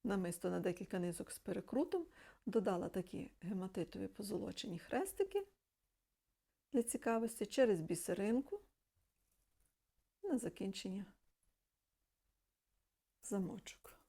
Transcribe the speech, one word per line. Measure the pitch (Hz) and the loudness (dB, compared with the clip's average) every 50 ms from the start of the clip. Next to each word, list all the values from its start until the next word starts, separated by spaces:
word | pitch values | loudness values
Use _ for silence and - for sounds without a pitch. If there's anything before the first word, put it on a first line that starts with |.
| - | 2
намисто | 214 202 196 185 175 170 - - 180 | 2 2 2 2 0 -2 0 0 0
на | 180 175 | 0 2
декілька | 180 185 175 - 190 - - 185 | 2 0 0 0 -4 -2 -2 0
низок | 175 175 170 - - - | 0 0 -2 -4 -8 -10
з | - - | -10 -10
перекрутом. | _ - 180 202 196 - - 254 320 - - 359 330 - - - - - - _ _ | _ -2 -2 -2 -2 0 2 2 2 4 2 0 0 -2 -10 -20 -20 -20 -20 _ _
Додала | 226 196 226 185 208 190 175 175 170 | 2 2 4 4 4 2 2 0 0
такі | - 190 175 - - - - - - _ | -2 -2 -4 -2 -6 -8 -8 -8 -10 _
гематитові | - 175 202 185 185 190 - - 165 - - 185 196 190 | -4 -2 -2 -2 -2 -2 -2 -4 -4 -4 -4 -6 -6 -6
позолочені | - - 208 196 208 185 196 180 - - - - 170 175 | -6 -8 -6 -4 -2 -2 -2 -4 -6 -6 -6 -6 -6 -6
хрестики | - - - 254 381 392 - - 392 392 - 403 392 - _ _ _ _ _ _ _ _ _ _ _ _ _ _ _ _ _ _ _ _ _ _ _ _ | -4 -2 0 0 0 -2 0 -2 -2 0 0 -4 -4 -4 _ _ _ _ _ _ _ _ _ _ _ _ _ _ _ _ _ _ _ _ _ _ _ _
для | - 277 | 2 2
цікавості | 233 - - 240 - 233 226 226 233 226 226 - 214 | 2 2 -2 0 2 2 2 2 2 0 -2 -4 -4
через | 202 - 277 262 226 202 165 | 0 6 6 8 8 6 4
бісеринку. | 160 165 170 160 - - 175 180 196 208 233 254 277 - 403 415 - _ _ _ _ _ _ _ _ _ _ _ _ _ _ _ _ _ _ _ _ _ _ _ _ _ _ _ _ _ _ _ | 4 0 -2 -2 0 -2 0 0 2 2 2 2 2 -2 -8 -8 -8 _ _ _ _ _ _ _ _ _ _ _ _ _ _ _ _ _ _ _ _ _ _ _ _ _ _ _ _ _ _ _
На | - 403 302 240 | 0 0 0 2
закінчення | 233 - - - 196 196 196 - - 196 185 202 196 - - _ _ _ _ _ _ _ _ _ _ _ _ _ _ _ _ _ _ _ _ _ _ _ _ _ _ _ _ _ _ _ _ _ _ _ _ _ _ _ _ _ | 0 -2 -4 -2 -4 -4 -4 -4 -6 -4 -6 -6 -8 -10 -14 _ _ _ _ _ _ _ _ _ _ _ _ _ _ _ _ _ _ _ _ _ _ _ _ _ _ _ _ _ _ _ _ _ _ _ _ _ _ _ _ _
замочок. | - - 202 196 185 - - 196 - - - - - - - - _ | -6 -2 0 0 0 0 -4 -6 -10 -14 -16 -14 -20 -20 -20 -20 _